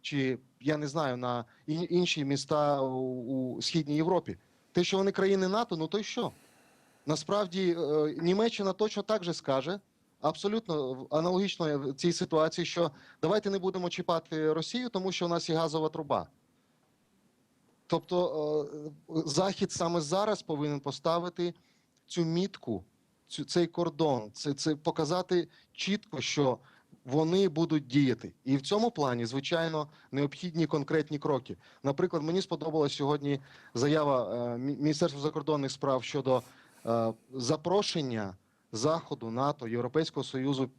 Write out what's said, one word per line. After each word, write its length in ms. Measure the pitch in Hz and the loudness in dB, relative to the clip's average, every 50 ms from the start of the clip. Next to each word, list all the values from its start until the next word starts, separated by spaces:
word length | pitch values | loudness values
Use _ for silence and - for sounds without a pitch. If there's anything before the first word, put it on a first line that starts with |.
| _ | _
чи, 360 | - 147 143 135 131 127 117 - _ _ _ | -4 -2 0 0 0 0 -2 -6 _ _ _
я 160 | 123 139 156 | -2 -2 0
не 120 | 151 147 143 | 0 -2 -4
знаю, 280 | 135 165 156 135 123 | -2 0 0 0 -2
на 280 | 123 123 123 123 120 117 _ - _ _ | -2 -2 -2 -2 -2 -4 _ -14 _ _
ін-, 200 | - 156 160 180 - | -6 -4 -4 -2 0
інші 340 | 175 175 180 175 - 160 143 | 2 2 2 2 0 -2 0
міста 580 | 139 139 139 - - 160 151 147 147 143 139 135 | 0 0 -2 0 0 2 2 4 4 2 2 0
у, 720 | 131 127 131 131 127 127 127 120 117 135 131 131 127 123 | -2 -2 -2 -4 -4 -4 -6 -6 -4 -4 -2 -2 -4 -4
у 60 | - - | -4 -6
Східній 340 | - - 175 151 143 147 | -2 -2 -2 0 0 0
Європі? 420 | 151 160 165 185 175 - - 95 - _ _ _ _ _ _ _ | 0 2 2 2 0 0 -2 -10 -10 _ _ _ _ _ _ _
Те, 120 | 180 175 | 0 2
що 120 | - - | 2 2
вони 160 | 190 196 196 190 | 2 2 2 2
країни 360 | - 196 190 196 190 190 185 | 2 2 2 4 2 2 2
нато, 280 | 190 220 240 233 185 | 2 0 0 0 -2
ну 100 | 160 160 | -4 -4
то 120 | 156 - 208 | -2 -2 -4
й 40 | 220 | -4
що? 300 | - - - 226 147 - - - _ _ _ _ _ _ _ _ _ _ _ _ | -4 -4 -4 -4 -4 -6 -10 -20 _ _ _ _ _ _ _ _ _ _ _ _
Насправді, 720 | 139 156 147 - - 196 202 208 180 170 190 190 175 170 170 | -4 -4 -2 -2 -2 0 0 0 0 -2 0 2 2 2 2
е, 360 | 165 143 151 156 151 151 - 135 165 | 0 2 2 2 2 2 0 0 2
Німеччина 500 | 170 185 202 220 233 226 - 202 190 180 | 2 4 4 4 2 0 0 -2 -2 0
точно 300 | - 214 214 - 208 196 | 2 0 0 0 -4 -2
так 220 | - 220 214 180 | 0 0 0 0
же 100 | 170 160 | -2 -6
скаже, 460 | - - - 135 135 127 151 185 202 _ _ _ _ _ _ _ _ | -4 -2 0 0 0 0 -2 -6 -6 _ _ _ _ _ _ _ _
абсолютно 720 | - 147 156 - - 202 208 226 220 - 165 151 139 127 131 | -2 -2 -2 0 -2 -2 -2 -2 -2 -2 -2 -2 -2 -2 -4
в-, 140 | 127 131 - | -8 -8 -2
аналогічно 680 | - 156 160 175 185 180 202 190 - - 175 156 147 143 | 0 2 2 2 2 2 0 0 0 -2 0 0 0 0
в 160 | 135 135 143 | -2 -4 -6
цій 180 | - - 175 170 | 0 0 0 2
ситуації, 520 | - 185 - - 156 156 160 - - 170 | 2 -2 2 4 4 4 4 2 -2 -4
що 260 | - - 175 170 151 - - - - - _ - | -2 0 0 0 0 0 -8 -20 -20 -8 _ 0
давайте 280 | 160 196 214 202 202 | 2 2 2 2 0
не 80 | 196 196 | -2 0
будемо 320 | 175 190 180 185 180 175 | 0 -2 -2 -2 -4 -4
чіпати 600 | - - 175 - 170 165 160 - 165 156 156 156 156 | -4 -4 -2 0 0 0 0 -4 -4 0 2 2 2
Росію, 360 | 160 160 - - 240 254 240 | 0 -2 -4 -4 -4 -4 -2
тому 240 | - 190 185 185 175 | -4 -2 -2 -2 -2
що 140 | - 180 | -2 0
у 20 | 170 | 0
нас 220 | 170 170 160 - | 0 -2 0 0
є 60 | 165 | 0
газова 320 | 160 165 160 147 160 156 156 | 2 2 0 0 0 -2 -2
труба. 380 | 156 160 156 143 135 101 82 - _ _ _ _ _ _ _ _ _ _ _ _ _ _ _ _ _ _ _ _ _ _ _ _ _ _ _ _ _ _ _ | -2 -4 -4 0 -2 -2 -2 -4 _ _ _ _ _ _ _ _ _ _ _ _ _ _ _ _ _ _ _ _ _ _ _ _ _ _ _ _ _ _ _
Тобто, 840 | _ - 165 160 - 180 180 180 156 131 156 151 151 151 151 143 147 151 151 147 156 147 151 _ - | _ -2 -2 -2 0 0 0 0 0 0 -2 -2 0 0 -2 -2 -4 -8 -12 -12 -12 -14 -16 _ -4
е, 140 | 160 160 160 | -4 -2 -2
Захід 460 | 160 139 147 185 196 185 - 202 185 - | 0 2 2 2 2 0 -2 -4 -4 -2
саме 280 | - 180 165 170 175 | -2 -2 0 0 0
зараз 420 | 156 143 165 190 208 214 208 - - | 0 0 0 0 2 2 0 -2 -2
повинен 380 | - 160 147 147 147 147 139 | -6 -4 -2 -2 -2 -2 -2
поставити 760 | 135 143 135 - _ 170 165 170 170 180 175 - 175 175 170 - _ _ _ _ _ _ _ _ _ | -4 -6 -8 -2 _ 0 0 0 -2 -4 -4 -2 -4 -4 -4 -6 _ _ _ _ _ _ _ _ _
цю 180 | _ - 175 170 | _ -2 0 0
мітку, 600 | 160 160 170 185 196 - - - - 113 92 90 _ _ _ _ _ _ _ _ _ | 2 2 0 0 -2 -4 -10 -6 -6 -6 -6 -6 _ _ _ _ _ _ _ _ _
цю, 160 | - - 143 | -10 -10 -8
цей 220 | - - 180 175 | -2 2 2 2
кордон, 640 | 165 - - 170 165 151 143 165 156 135 123 107 104 - | 2 0 -2 -2 -2 0 2 2 2 2 2 -2 -6 -12
це, 220 | - - 147 143 | -8 -4 -4 -4
це 220 | 143 - 160 151 | -2 0 0 0
показати 720 | 143 - 170 160 - 160 143 175 180 180 - 185 175 165 - _ - _ _ _ | 0 0 -2 0 0 0 0 0 -2 0 2 2 0 0 0 _ -20 _ _ _
чітко, 480 | - - 185 196 214 - - - 131 | -6 -2 -2 -2 -2 -4 -8 -8 -6
що... 380 | 123 - - 151 143 131 120 - - - _ - _ _ - _ _ | -6 -4 0 2 2 2 2 0 -6 -20 _ -20 _ _ -20 _ _
Вони 440 | 131 123 151 160 160 175 190 196 190 | -2 0 2 2 4 4 4 2 2
будуть 380 | 151 156 165 156 156 151 143 | 4 2 0 2 2 -2 -2
діяти. 460 | 123 - 147 143 131 117 - - 95 - _ _ | 2 4 4 6 6 4 0 -2 -14 -14 _ _
І 120 | 131 135 | 0 0
в 60 | 139 135 | 2 2
цьому 280 | - 202 208 226 240 | 0 0 2 2 0
плані, 360 | - - 147 131 123 120 117 | 2 2 0 2 2 0 -2
звичайно, 640 | 113 123 135 131 - 175 165 165 165 160 156 147 147 - - - - - | -2 -4 -4 -2 0 0 0 0 0 0 -2 -4 -4 -8 -20 -18 -6 -2
необхідні 540 | 135 143 139 - - - 180 156 170 165 | 0 0 0 -2 -4 -8 -6 0 0 0
конкретні 520 | 151 170 156 139 - - 160 151 147 151 143 | 2 2 -2 0 2 0 0 0 0 -4 -4
кроки. 380 | - 151 147 131 127 - 98 - - - - - _ | 0 0 0 0 -2 -6 -12 -12 -14 -20 -20 -4 _
Наприклад, 400 | 139 143 139 180 180 175 165 147 | -2 0 2 0 0 0 -2 -2
мені 200 | 156 170 190 185 | 0 0 0 0
сподобалась 500 | - 175 151 - 160 151 160 147 143 - | -2 -4 -4 -4 -2 2 2 2 2 2
сьогодні 480 | - 143 139 147 143 139 143 143 135 139 - - - - - _ | 0 0 0 0 0 2 0 -2 -2 -4 -12 -20 -20 -20 -8 _
заява, 600 | 117 120 147 151 156 151 147 139 127 117 92 107 | 0 2 4 4 4 4 4 4 2 2 0 -2
е, 240 | 120 120 120 120 120 | -4 -2 -4 -4 -4
Мі-, 180 | 127 139 143 | -4 -4 -4
Міністерства 460 | - 147 151 151 147 180 165 143 143 139 | 0 0 0 2 2 2 0 0 -2 -4
закордонних 480 | 151 147 156 143 147 151 147 139 135 | -4 -4 -2 -2 0 0 0 0 -4
справ 340 | - - - 135 135 131 127 | -4 -4 0 0 0 0 -2
щодо, 380 | - - 147 131 135 131 127 123 - - - - - - - - | -2 -4 -2 2 2 2 2 2 -4 -20 -20 -20 -20 -20 -12 -2
е, 260 | 113 117 117 113 113 110 - _ _ 127 | 0 0 2 2 0 -4 -6 _ _ -10
запрошення 1040 | 135 123 117 156 151 151 175 180 202 202 - - 175 147 131 120 110 104 98 98 - _ _ _ _ _ _ - | -8 0 0 0 0 0 0 2 2 0 0 -2 -2 -2 -2 -2 -4 -4 -6 -8 -14 _ _ _ _ _ _ -8
Заходу, 580 | 110 117 151 160 165 - - 151 123 117 113 | 0 0 2 2 0 -2 -8 -10 -8 -8 -6
нато, 380 | 113 120 135 143 147 143 123 113 | -4 -2 0 -2 -2 -4 -6 -4
Європейського 560 | 113 120 120 123 - 156 160 151 - 147 131 | -4 -2 -4 0 0 0 -2 0 -4 -6 -8
Союзу 460 | 131 - 131 131 139 143 131 135 127 - | -6 -6 -4 -2 -2 0 0 -2 -4 -6